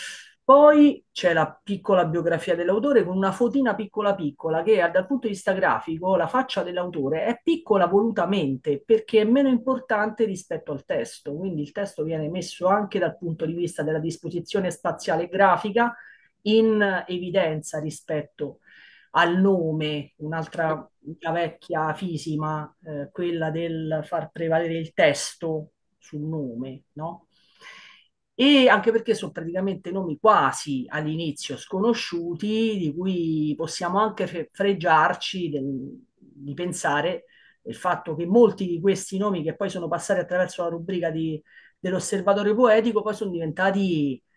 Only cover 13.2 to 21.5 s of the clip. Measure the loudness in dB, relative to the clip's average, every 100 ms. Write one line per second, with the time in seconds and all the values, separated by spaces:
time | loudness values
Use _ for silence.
13.2 | -8 -4 -4 -2 -4 -2 -2 -2 -4 -6
14.2 | -8 -8 -4 -2 -2 -4 -6 -4 -2 -2
15.2 | -2 4 4 4 2 0 0 -2 -18 -20
16.2 | _ _ 2 4 6 4 2 0 -4 -6
17.2 | -2 0 0 -2 -6 -8 -8 -10 -6 -6
18.2 | -6 -10 -10 -10 _ -20 -20 _ _ 2
19.2 | 2 4 4 4 0 -2 -2 -4 -8 _
20.2 | -8 -8 -6 -4 -2 -2 -8 _ -18 -10
21.2 | -4 -2 -4